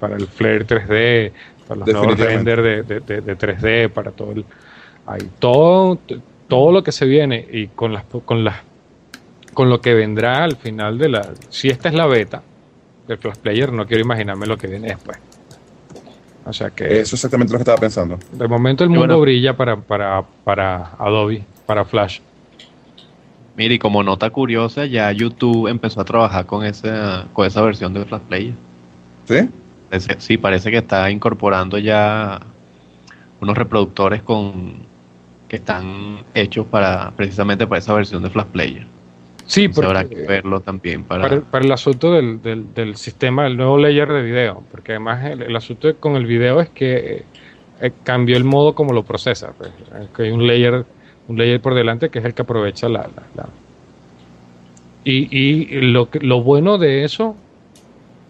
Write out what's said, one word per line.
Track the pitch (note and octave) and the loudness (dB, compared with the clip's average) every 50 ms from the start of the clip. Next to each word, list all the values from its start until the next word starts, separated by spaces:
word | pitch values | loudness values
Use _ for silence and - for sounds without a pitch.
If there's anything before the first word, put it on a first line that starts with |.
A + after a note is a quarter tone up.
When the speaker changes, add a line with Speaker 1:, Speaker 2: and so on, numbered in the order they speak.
Speaker 1:
para | G#2+ G2+ G2+ | -8 -6 -4
el | G2+ G2+ | -6 -8
flare | F#2 - - A2+ A2 G#2+ G#2+ G#2+ | -8 -4 -2 0 2 2 0 0
tres | G#2+ A#2+ A2+ G2+ G2 | 2 0 0 2 0
D, | G#2+ G#2+ A2+ A#2+ A#2+ A#2 G#2+ G2 - - - - - _ - - | 0 2 2 4 2 2 0 -2 -6 -14 -20 -20 -20 _ -14 -12
para | A2 G2+ | -10 -6
los | G2+ G#2+ | 0 0
nuevos | G#2+ G#2 G#2 A2+ A2 | 2 4 4 2 2
Speaker 2:
Definitivamente. | G2 A#2 A2+ A2+ A2+ A2+ A#2 A2+ | 2 2 0 2 0 0 2 2
Speaker 1:
render | A2+ A2+ A2+ G#2+ G#2+ A2 | 2 2 0 0 -2 -4
de, | A2 G#2 | -6 -8
de, | - | -8
de, | - - G#2 G#2+ | -6 -6 -8 -8
de | G2+ G#2 F#2+ | -6 -6 -6
tres | F2+ - G#2 G2 F#2 - | -4 -4 -4 -4 -2 -2
D, | A2 A2+ A#2 A2+ G#2+ | 0 2 2 2 0
para | - G#2+ G2+ G2+ | -2 -6 -8 -8
todo | G2+ - G#2+ G#2 G#2 | -10 -12 -12 -10 -10
el, | G#2+ G#2 - - - - - - - - - _ _ - | -10 -10 -12 -16 -20 -20 -20 -20 -20 -20 -20 _ _ -14
hay | - G#2 G2 G2 G2 - - | -12 -10 -10 -10 -12 -10 -2
todo, | - A#2+ B2 C#3+ D#3+ E3+ F3+ F#3+ F#3+ F#3 F3+ | 0 4 4 6 6 6 6 6 4 2 0
t-, | - - - A#2+ B2 - _ _ _ _ - | -2 -6 -12 -14 -14 -14 _ _ _ _ 0
todo | C3 B2+ C#3 E3 F3+ | 2 4 6 6 6
lo | F#3+ - | 4 2
que | D#3 | 0
se | - - C#3+ | -4 -2 0
viene | C3 C3+ D3+ D3 C#3 B2 A2+ A#2 - - | 2 4 4 2 2 -2 -4 -6 -8 -8
y | A2+ G#2+ G#2 | -8 -8 -8
con | - - A#2 A2+ G#2+ | -6 -6 -4 -4 -4
las, | G2+ - - - A#2+ - | -6 -10 -12 -14 -12 -6
con | - A#2+ A2+ A2 | -2 -2 0 0
las, | G#2+ G2+ - - _ _ _ _ _ _ _ _ _ - - _ - - _ - - - | -2 -2 -6 -14 _ _ _ _ _ _ _ _ _ -20 -20 _ -20 -20 _ -20 -12 -2
con | - C3 B2+ | 2 2 4
lo | B2 A#2+ | 4 2
que | - B2 A#2 | 2 4 4
vendrá | A2 G#2+ G#2+ G#2+ A2 A2+ A#2+ B2+ C#3 E3+ | 4 4 2 0 0 0 0 0 0 0
al | E3 C#3 | -2 -2
final | - - A2+ G#2+ A2 G#2+ G#2+ A2+ B2 | -6 -8 -12 -8 -6 -6 -4 -2 0
de | D3+ D3+ | 0 0
la, | B2 G#2 G2+ F#2 - - - - | 0 0 -2 -4 -14 -18 -20 -16
si | - - - C3+ | -12 -2 0 0
esta | B2+ C3 - E3+ | 0 0 -2 -2
es | D3+ | 0
la | E3 E3 | 2 2
beta | D3 B2+ A2+ G2+ - - - - _ _ _ _ _ _ _ _ _ _ _ _ | 4 4 2 2 0 -6 -14 -16 _ _ _ _ _ _ _ _ _ _ _ _
del | - A2+ - | -10 -10 -8
Flash | - A2 G2 | -8 -10 -10
Player, | - - A2 G#2 A#2 C3+ C3 A#2+ | -6 -6 -2 0 0 0 0 -2
no | A2+ G#2 | -4 -4
quiero | G#2+ A#2 A2 A2+ | -2 0 0 0
imaginarme | B2 A#2+ A2 G#2 G2+ G2 G2 G#2+ | 0 -2 -2 -4 -6 -6 -6 -4
lo | G#2+ A2 | -6 -6
que | G#2+ - | -6 -6
viene | F#2+ F#2+ G#2 A2 A2 | -10 -10 -8 -8 -8
después. | F#2+ F#2 - - - - - - - - - - - - - - - - - - - - - - - - _ _ - - - | -10 -10 -12 -16 -18 -18 -18 -20 -20 -20 -20 -20 -20 -20 -20 -20 -20 -20 -20 -20 -20 -20 -20 -20 -20 -20 _ _ -20 -20 -16
O | - A2 | -14 -10
sea | - G#2+ G2+ | -8 -8 -8
que | - - A2 | -6 -4 0
Speaker 2:
Eso | - G#2 A2 | 2 2 2
es | G#2+ G#2+ - | 2 0 -4
exactamente | B2 - B2 C3+ A#2+ A#2+ G#2 A#2 | -4 -4 -2 0 2 0 2 0
lo | A#2+ | 0
que | B2 | 2
estaba | A#2+ A#2 - | 4 4 4
pensando. | A2 G#2+ G#2+ G#2 F2 E2+ F2+ F#2 - - - | 2 0 0 -2 -4 -4 -6 -10 -12 -14 -10
Speaker 1:
de | - A#2+ A2+ | -6 -4 0
momento | A#2+ A#2 B2 C3 C3+ C3 F3 | 0 2 2 2 2 2 4
el | F3 | 4
Speaker 3:
Y | E3+ | 6
Speaker 1:
mundo | E3+ E3 D#3+ E3 | 4 6 6 6
Speaker 3:
bueno. | D#3+ | 6
Speaker 1:
brilla | D3+ C#3 C3 B2 B2 C3+ B2 | 6 6 4 4 4 2 2
para, | - C3 A#2+ A2 | 2 0 0 0
para, | G2+ - - G#2+ G2+ G2+ G2 F#2+ F#2+ F#2 - _ _ - | -4 -4 -4 -2 -2 0 0 0 -2 -2 -4 _ _ -2
para | G#2+ G2+ G2+ F#2+ F#2+ F#2 F2+ F2 E2 - - | -2 0 0 0 -2 -2 -4 -6 -10 -10 -6
Adobe, | G#2+ G#2 G#2 A2 G#2 G#2 G#2+ G#2+ G2+ _ - _ - | -2 0 0 2 0 0 -2 -6 -8 _ -20 _ -6
para | - G#2+ G#2 G2 | -4 -2 -2 -2
Flash. | - - A2 G2+ F#2 F2+ - - _ _ _ _ _ _ - - - _ _ _ _ _ - - - _ _ _ _ _ _ - - - | 0 0 0 0 0 -4 -12 -16 _ _ _ _ _ _ -20 -20 -20 _ _ _ _ _ -20 -20 -20 _ _ _ _ _ _ -20 -18 -6
Speaker 3:
Mira, | - A2 A#2 A#2+ | -2 0 2 2
y | A2+ | 2
como | - G#2+ G2+ G#2 G2+ | 2 2 2 2 2
nota | G2 F#2+ F#2+ G#2+ A2+ | 2 0 0 0 -2
curiosa, | - C#3 C3+ A#2 A#2 A2+ A#2 A#2 A#2 D3 C#3+ | -2 -2 -2 0 0 0 0 -2 -2 -4 -4
ya | C#3 B2 A2+ G#2+ G#2 G2+ | -2 0 0 0 0 0
YouTube | G#2 A#2 A#2 A#2 - B2+ A#2+ A#2 A#2 A2 G#2 | 0 -2 -4 -2 0 2 2 2 2 2 0
empezó | A#2 A#2 - A2 - G#2+ | -2 -2 -4 -4 -4 -4
a | F#2+ | -6
trabajar | - - A2+ A2+ G#2 F#2+ F#2+ F#2 | 0 2 2 2 2 2 -2 -4
con | - G2+ G#2 G#2+ | -2 -4 -4 -4
esa, | G#2 G#2 - - A2 A2 G#2+ G#2+ G2+ F#2+ F2+ F#2 - - | -4 -6 -4 -6 -4 -4 -2 -2 -4 -4 -4 -8 -8 -2
con | - G2 | 0 0
esa | G2 G2 G#2+ A2 | 0 2 2 2
versión | A2 G#2 G#2+ G2+ F2+ F#2 | 2 2 0 -4 -6 -4
de | G2+ G2+ | -6 -6
Flash | - A2 G#2+ - | -6 -8 -10 -8
Player. | - F#2 F#2 G#2 B2 A#2+ - - - - - - - - - - - - - - - | -6 -6 -4 -4 -6 -8 -12 -14 -20 -20 -20 -20 -20 -20 -20 -20 -20 -20 -18 -4 0
Speaker 2:
¿Sí? | A2+ D3+ A#3 B3+ - - - - - - - - | 2 2 2 0 -2 -12 -20 -20 -20 -20 -14 -6
Speaker 3:
Parece, | F#2+ F#2 F#2 - G2 - | -6 -6 -4 -4 -6 -6
sí, | - - A2+ | -2 -2 0
parece | A2+ - G2 F#2+ F2+ F#2+ G#2+ A2+ | 0 2 2 0 0 0 0 0
que | A#2 | 0
está | A2+ - G2+ F#2+ F#2+ G2 | 0 0 0 0 2 0
incorporando | G2+ G#2 - A#2 A2 G#2+ A2 G2+ G2 F#2 F#2 F#2 G2 G#2 | 0 0 -2 -2 -2 0 0 0 2 2 0 -2 -4 -2
ya | G#2 A2 G#2+ G#2 G#2 G#2+ G#2+ G#2+ G#2+ G2+ G2 F#2+ - - - - - _ _ - - - _ _ _ - - - - - _ - | 0 2 2 4 4 2 0 0 -2 -4 -6 -8 -12 -18 -20 -20 -20 _ _ -20 -20 -20 _ _ _ -20 -20 -20 -20 -20 _ -8
unos | G2+ G2+ G#2 | -4 -2 0
reproductores | A#2+ - G2+ A2+ G#2+ G2 F#2+ - - - F#2+ G#2 G#2+ G2+ | 0 -2 0 2 0 0 0 0 0 0 0 0 -2 -2
con, | - A#2 G#2+ G2+ G2 G2 F#2 F2+ F2 - - - - - - - - - - - - - - - - | -2 -2 -2 -2 -4 -6 -8 -10 -10 -12 -16 -20 -20 -20 -20 -20 -20 -20 -20 -20 -20 -20 -20 -18 -12
que | - | -10
están | A2+ - - G#2 F#2 F#2 F#2 F#2+ G2 G2+ G#2 G#2 G2 - - - | -10 -6 -6 -6 -6 -6 -10 -10 -10 -12 -12 -12 -14 -14 -6 -2
hechos | - G2+ G2+ - A2+ G#2+ | -2 -2 -2 -2 -4 -4
para, | A2+ - G#2+ G2 F#2 F#2 F#2 G2 G2 - | 0 2 2 2 2 2 0 -4 -6 -6
precisamente | - G2+ G2 F#2+ G#2 G2+ G2+ G2+ F#2+ A#2 | -4 -4 -4 -2 -2 0 0 0 0 0
para | - F#2+ F#2 | -2 -2 -4
esa | G2 G#2+ G#2+ | 0 0 0
versión | G#2+ G2+ G2+ G2+ F2 F#2+ | 0 0 0 -4 -6 -6
de | G#2+ | -4
Flash | - G#2+ G#2 | -4 -4 -4
Player. | G2 - F#2 D#2 C2 C2 - - - - - - - - - - - - - - | -4 -4 -4 -4 -4 -6 -10 -16 -20 -20 -20 -20 -20 -20 -20 -20 -20 -20 -20 -10
Speaker 1:
Sí, | - - G3 G3+ | 0 2 2 4
Speaker 3:
Entonces | F#3 - D3+ A2+ | 4 2 2 2
Speaker 1:
porque | F#2 F#2+ F#2+ | 2 2 0
Speaker 3:
habrá | F#2 - | 0 -4
que | - - D2+ | -6 -10 -4
verlo | D#2+ G2 F#2+ F#2+ G2 F#2+ F#2+ | -2 -2 -2 -2 -2 -4 -4
también | - G2 F#2+ F#2 - F2 E2 D#2 E2+ | -4 -6 -10 -8 -6 -6 -6 -6 -6
para | - F2+ F#2 F#2 | -6 -4 -2 -2
Speaker 1:
para | C3+ C#3 | 0 0
el, | D3 D3 | -2 -2
para | - - C3 C3 | -2 -2 0 2
el | C3+ | 2
asunto | C3+ B2 - C#3+ C3 B2 D#3+ E3+ F3 | 2 2 0 -2 0 2 2 2 2
del, | E3 D3 A#2 A2+ A2 | 4 2 0 -4 -6
del, | - A2+ A2+ A2+ G#2+ G#2+ - | -6 -6 -6 -6 -8 -10 -6
del | A#2+ A2+ G#2+ G#2 | -6 -6 -6 -6
sistema, | - - A#2 - - C3+ B2+ B2+ C#3 D3 | -10 -12 -14 -6 -2 -2 0 0 2 0
el | C3 B2+ A#2+ | 0 0 0
nuevo | C3 C3 C#3 | 2 4 4
layer | C#3+ D3 D3 D3 C#3+ D3 D3 | 6 6 6 4 4 2 2
de | D3 C#3 B2 | 0 -2 -2
video, | A#2 A#2+ B2 B2 G#2+ F#2 F#2+ F2+ - | -2 0 0 0 0 -2 -6 -14 -20
porque | - F2 F2 - A2 | -20 -20 -10 -8 -8
además | G#2+ A2 A2+ A#2+ B2 C3 | -6 -4 -4 -4 -4 -4
el, | D3 D3 B2 A#2+ | -6 -8 -8 -6
el | A#2+ A2+ | -6 -6
asunto | A2+ A2+ - A#2+ - - D#3 D#3 - | -6 -6 -8 -12 -2 0 0 0 0
con | - D3+ C#3+ | -2 0 0
el | C3+ A#2+ | 0 0
video | A#2 A#2 A#2 A#2+ B2 C3 E3 E3+ | 2 2 2 2 4 4 2 0
es | D#3+ | 0
que, | - - C3+ B2+ B2+ B2 - - - - - - - - - - - - - - _ - | -2 -4 -2 0 0 -2 -2 -4 -8 -10 -10 -16 -20 -20 -20 -20 -20 -20 -20 -20 _ -6
eh, | - B2 - - - | -6 -6 -6 -4 -4
cambió | - B2+ B2 B2 A#2+ B2 B2 | -2 0 2 2 4 4 4
el | B2+ | 4
modo | C3+ C#3 C#3+ D3 D3+ D3+ | 4 4 6 4 4 4
como | - D3+ C#3 B2 | 2 0 0 0
lo | A2+ G2+ | -2 -2
procesa, | - G#2 G#2+ - B2+ A2+ - - - - | -2 -6 -4 -2 -2 -4 -4 -6 -16 -16
pues, | - - F#2 F2+ - G2+ - - G#2+ G#2 G#2 - | -16 -18 -18 -18 -20 -20 -20 -18 -16 -16 -16 -6
que | - A2+ | -4 -4
hay | A2 | -2
un | A2+ A#2 A#2+ | 0 2 4
layer, | A#2+ A#2+ A#2+ A#2+ B2 A#2+ B2+ B2 - - - - - _ _ _ - | 4 4 4 4 4 2 0 -4 -6 -14 -20 -20 -20 _ _ _ -8
un | A#2 | -2
layer | A2+ A#2 A#2+ A#2+ B2 | 0 2 2 2 2
por | - C3+ B2+ | 0 0 2
delante | B2 A#2 A2+ A2+ A#2 - - | 2 2 0 0 0 -4 -4
que | - A#2+ | -4 -4
es | A2 | -6
el | A#2+ A2+ | -6 -4
que | - | -4
aprovecha | B2 - A#2 A2+ G#2 G2+ G2 - - A#2 | -6 -4 -2 -2 -2 -2 -4 -4 -4 -2
la... | A2+ G2+ - | -2 -2 -4
la, | - - - - - - | -8 -12 -18 -20 -18 -16
la. | - - - - - - _ - _ _ - - _ _ _ _ - - - - - - - - - - - - - - - - - - | -16 -16 -16 -18 -20 -20 _ -20 _ _ -20 -20 _ _ _ _ -20 -20 -20 -20 -20 -20 -20 -20 -20 -20 -20 -20 -20 -20 -20 -20 -8 -2
Y, | C#3 C3 C3 C#3+ - C#3 C3+ | 0 0 2 0 0 0 0
y | C3 C#3 D3+ D#3 E3 - - C3+ C3 | 2 2 2 2 0 -2 -2 0 2
lo | B2 A#2+ B2 A#2+ - | 4 4 4 2 0
que, | - D3+ | -2 -4
lo | D3+ B2+ B2+ B2 A#2+ | 0 2 2 2 4
bueno | C3 C#3+ C#3+ D#3+ G3 G#3 F#3+ | 4 4 4 4 4 2 4
de | E3+ C#3+ C3+ C#3 D3 | 2 2 2 2 0
eso | D#3+ - - A3+ A3 G#3+ G#3 - _ _ _ _ _ _ - _ - - - - _ - - - _ | -2 -2 -4 -4 -4 -4 -10 -18 _ _ _ _ _ _ -20 _ -20 -20 -20 -20 _ -20 -20 -20 _